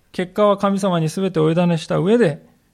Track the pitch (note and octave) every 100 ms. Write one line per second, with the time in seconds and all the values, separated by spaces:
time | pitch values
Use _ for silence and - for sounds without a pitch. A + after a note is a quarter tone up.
0 | _ - F3+ - G#3 G3 G3 G3 G3 F3
1 | D#3 F#3+ F#3+ F#3 D#3 E3 F3 D#3+ - D#3
2 | E3+ A#3+ F#3 C#3+ - _ _